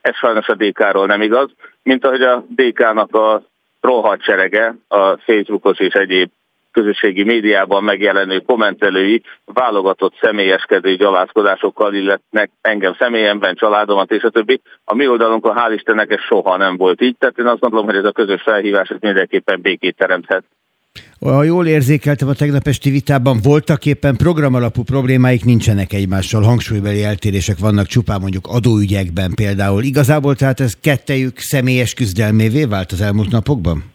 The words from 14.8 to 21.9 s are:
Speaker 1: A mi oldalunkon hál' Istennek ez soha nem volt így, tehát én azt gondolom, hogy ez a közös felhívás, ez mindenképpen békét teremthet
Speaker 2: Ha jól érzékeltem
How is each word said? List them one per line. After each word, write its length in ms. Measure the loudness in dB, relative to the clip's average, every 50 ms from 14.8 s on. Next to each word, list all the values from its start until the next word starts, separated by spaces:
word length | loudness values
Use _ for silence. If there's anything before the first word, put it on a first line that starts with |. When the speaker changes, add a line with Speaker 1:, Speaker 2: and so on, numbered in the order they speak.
| _
Speaker 1:
A 100 | -4 -2
mi 140 | 0 2 2
oldalunkon 480 | 2 2 2 0 0 0 0 -2 -2
hál' 180 | 0 -2 -2 -2
Istennek 360 | -4 -2 -2 0 0 0 -2
ez 100 | -2 -4
soha 360 | -2 0 0 0 2 0 0
nem 200 | 0 0 -2 -2
volt 240 | 0 0 0 0 2
így, 160 | 0 -2 -2 _
tehát 200 | -2 -2 -2 -2
én 80 | -2
azt 140 | -2 -2 0
gondolom, 260 | -2 -2 0 0 -2
hogy 100 | 0 -2
ez 80 | 0 0
a 80 | 0 0
közös 300 | 0 -2 -2 -2 -4 0
felhívás, 460 | 0 0 0 0 0 0 0 -2 -2
ez 80 | -6 -6
mindenképpen 600 | -4 -2 0 0 -2 0 -2 -4 -2 -2 -4 -2
békét 360 | -2 -4 -4 -2 -4 -6 -2
teremthet 480 | _ -2 -2 -2 -4 -2 -4 -4 -4 -4 _ _ _ _ _ _ _ _ _ _ -20 -20 _ _ _
Speaker 2:
Ha 220 | -4 0 2 2 2
jól 240 | 2 2 0 2
érzékeltem 600 | 2 2 2 2 2